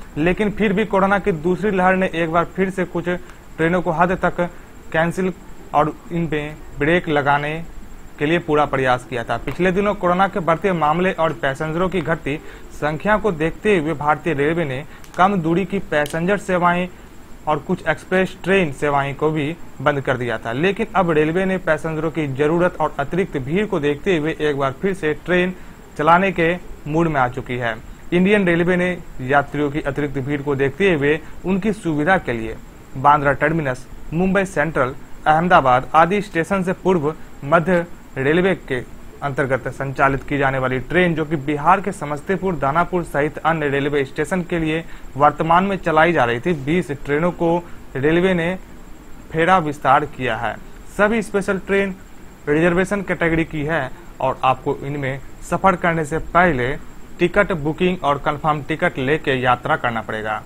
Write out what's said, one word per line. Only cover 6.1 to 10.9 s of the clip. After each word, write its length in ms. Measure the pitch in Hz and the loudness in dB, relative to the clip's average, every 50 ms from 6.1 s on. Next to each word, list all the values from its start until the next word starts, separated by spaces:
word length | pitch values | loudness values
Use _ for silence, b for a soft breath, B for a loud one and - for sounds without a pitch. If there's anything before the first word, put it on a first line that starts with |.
इन 140 | 175 170 170 151 | -4 -4 -2 -2
पे 120 | 156 151 147 151 156 - - - - 131 | -2 -4 -4 -6 -10 -12 -14 -14 -6 -2
ब्रेक 300 | 143 151 170 180 170 165 | 2 2 2 2 2 2
लगाने 440 | 147 143 131 143 143 143 147 151 156 165 170 - - - - - - - - - - - | 0 2 4 4 2 2 2 -2 -4 -6 -8 -10 -12 -14 -14 -14 -16 -16 -16 -16 -6 -4
के 80 | 147 | 0
लिए 120 | 147 170 175 | 0 2 0
पूरा 240 | 170 - 151 151 147 | 2 2 2 2 2
प्रयास 380 | 139 139 135 131 127 127 123 - | 2 2 0 2 2 2 0 0
किया 180 | - 131 117 117 | -4 -6 -6 -4
था। 120 | - 120 117 | -2 -4 -4
पिछले 320 | - 151 131 - 175 190 | -4 -6 -2 0 0 2
दिनों 220 | 175 202 202 208 196 | 2 2 0 0 0
कोरोना 320 | - 190 175 175 180 196 196 | 0 0 0 2 2 2 0
के 120 | 190 208 | 0 -2
बढ़ते 320 | 160 170 165 160 - 196 185 | 0 0 0 2 0 0 0
मामले 380 | 165 151 147 | 2 2 2